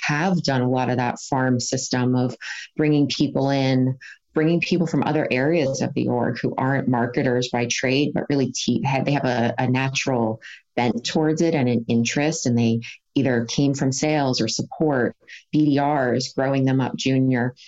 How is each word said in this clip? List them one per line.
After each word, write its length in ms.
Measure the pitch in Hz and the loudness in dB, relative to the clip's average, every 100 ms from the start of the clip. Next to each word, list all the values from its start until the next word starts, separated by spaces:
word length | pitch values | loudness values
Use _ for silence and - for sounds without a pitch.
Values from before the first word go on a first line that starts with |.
have 420 | - 147 185 180 | -4 -2 0 0
done 180 | 139 135 | 0 0
a 80 | 123 | 0
lot 200 | 127 123 | 0 0
of 80 | 123 | 0
that 220 | 123 - | -2 -4
farm 380 | - 135 131 123 | -4 0 2 0
system 560 | - 131 - 127 123 127 | -2 -6 -4 -2 0 0
of 200 | 123 - - - - - | 0 -4 -12 -14 -10 -2
bringing 300 | 151 147 139 | 2 2 2
people 420 | - 147 139 135 | 0 -2 0 0
in, 480 | 139 135 131 127 135 - - _ | 2 2 2 2 -2 -10 -20 _
bringing 260 | 160 156 175 | 0 2 2
people 260 | - 180 160 | 0 0 0
from 180 | 147 | 0
other 240 | - 156 - | 0 0 0
areas 500 | 127 139 165 139 135 | 0 2 2 0 -2
of 120 | 131 | -4
the 160 | 131 123 | -2 -2
org 280 | 123 117 - | 0 -2 -2
who 140 | 120 - | -4 -2
aren't 320 | 131 139 135 | 0 0 0
marketers 600 | 123 123 151 127 123 123 | 0 0 0 0 0 0
by 180 | 120 120 | -2 -2
trade, 420 | - 127 135 147 | -2 0 0 0
but 120 | - - | -2 -2
really 220 | 143 131 | 0 0
te-, 320 | - - 123 | -2 -2 -2
have, 220 | 135 135 143 | 0 -2 0
they 80 | |
have 120 | 143 131 | 0 0
a, 300 | 123 117 120 | 0 0 0
a 100 | 127 | 0
natural 720 | 127 135 135 - 123 110 110 - - _ - | 0 -2 -2 -2 0 0 -4 -10 -20 _ -2
bent 300 | 120 117 - | -2 -2 -2
towards 360 | 165 156 160 | 0 0 2
it 120 | 170 | 2
and 140 | 160 123 | 2 2
an 160 | 117 113 | 0 0
interest, 560 | 117 117 147 151 160 131 | 0 0 0 0 0 0
and 120 | 117 | 2
they 220 | 117 113 117 - _ | 2 0 -4 -16 _
either 300 | - 135 117 | 0 2 2
came 300 | 117 - 143 | 0 0 2
from 180 | 135 139 | 2 0
sales 480 | 135 151 151 135 123 | 0 0 2 0 0
or 80 | 110 | -2
support, 720 | - 104 - 156 135 110 - - - - | -4 -6 -2 0 2 0 -4 -16 -20 -4
B 140 | 151 151 | 2 2
D 160 | 139 | 2
Rs, 500 | 143 147 123 120 131 | 2 2 0 0 -2
growing 320 | - 135 135 | -2 0 2
them 160 | 131 131 | 2 2
up 160 | 123 - | 0 -2
junior. 580 | 131 131 131 127 123 - | 0 2 2 2 0 -6